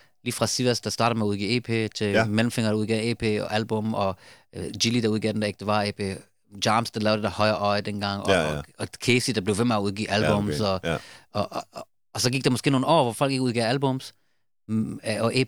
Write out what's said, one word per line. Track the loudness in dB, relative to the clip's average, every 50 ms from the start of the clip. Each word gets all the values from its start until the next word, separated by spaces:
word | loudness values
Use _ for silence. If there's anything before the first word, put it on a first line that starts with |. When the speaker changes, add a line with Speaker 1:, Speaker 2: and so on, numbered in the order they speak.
| -12 _ _ _ -8
Speaker 1:
lige | -6 -4
fra | -2 0 0
Sivas, | 0 0 2 2 0 0
der | -2 -4
startede | -2 0 0 2 2 2
med | 0
at | 0
udgive | 0 -2 -2 -2 -2
E | -2 -2 -2 -2 -2 -2 -2
P, | -4
til | -2 0 2
Speaker 2:
Ja. | 2 2 2
Speaker 1:
Mellemfinger, | 2 2 2 0 0 0 0 0 0
der | 0 0
udgav | 0 0 -2 -2 -2 -2
E | -2
P, | -2 0 0 0 0
og | -2 -2 -2
album, | -2 -2 -2 -2 -2 -2 -2 -2
og, | -2 -2 -2 -4 -6 -10 -20 -20 -20 _ _ -12
øh, | -10 -8 -8 -4 -2
Gilly, | 0 0 2 2
der | 2 2
udgav | 2 0 0 -2 -2
den | 0
der | -2 -2
ægte | -4 -4 -2
var | 0 0 2 0
E | 0
P, | -2 -4 -4 -4 -6 -8 -12 _ _ _ _ _ -8 -2 0
Jams, | 2 2 2 0 -2
der | -2 -2
lavede | 0 2 2 2
det | 0
der | -2
Højre | 0 2 2 2 2
Øje | 2 2 0 0 0
dengang, | -2 -4 -4 -4 -4 -4 -4 -2 2
og, | 2
Speaker 2:
Ja, | 4 4
ja. | 4 2 -2 -4
Speaker 1:
og, | -6 -10 -10 -10
og | -10 -10
Casey, | -10 -4 0 2 2 2 2 0 -2
der | -2
blev | 0 0 0 2
ved | 2
med | 2 2
at | 0
udgive | 0 -2 -2 -4 -2 0
Speaker 2:
Ja, | 0 2
okay. | 2 2
Speaker 1:
albums, | 2 2 0 0 0 0
og, | 0 0 0 -2 -2
Speaker 2:
Ja. | -2 -4 -4 -4 -10 -20 -20 -16 _ -4
Speaker 1:
og, | -4 -4 -4
og, | -6 -10 -12 -12
og, | -14 -16 -16 -16 _ _ _ _ -4
og | -2
så | 0 0
gik | 0 2 2
der | 2
måske | 0 2 2 2
nogle | 2 2 4 4
år, | 4 4 4
hvor | 2 2
folk | 0 0 0
ikke | 2 2
udgav | 0 0 2 2 2 2
albums, | 2 2 2 0 0 -2 -4 -10 -18 _ _ _ _ _ _ _ _ _ _ -2
mm, | -2 0 0 -2 -4 -6 -4 -4
øh, | -2 0
og | 0 2 2 2
E | 2